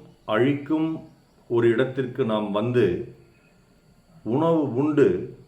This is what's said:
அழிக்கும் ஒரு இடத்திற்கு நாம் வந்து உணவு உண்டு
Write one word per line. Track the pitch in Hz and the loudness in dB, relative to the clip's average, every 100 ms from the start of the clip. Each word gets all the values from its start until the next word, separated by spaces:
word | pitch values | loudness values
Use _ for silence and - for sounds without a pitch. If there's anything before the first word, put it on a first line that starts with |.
| - _ | -18 _
அழிக்கும் | - 110 131 139 147 156 160 160 - _ _ _ - | -2 2 2 0 -4 -4 -2 -6 -12 _ _ _ -4
ஒரு | 120 117 | 2 2
இடத்திற்கு | 117 127 135 127 - | 2 0 -4 -6 -4
நாம் | 110 107 104 | -2 -2 -2
வந்து | 101 120 123 98 87 - - _ _ _ _ _ _ _ _ _ - | -2 0 2 2 0 -8 -18 _ _ _ _ _ _ _ _ _ -12
உணவு | 110 131 165 165 135 | -4 0 2 0 0
உண்டு | 117 151 147 113 90 123 - | -2 0 4 4 2 -6 -16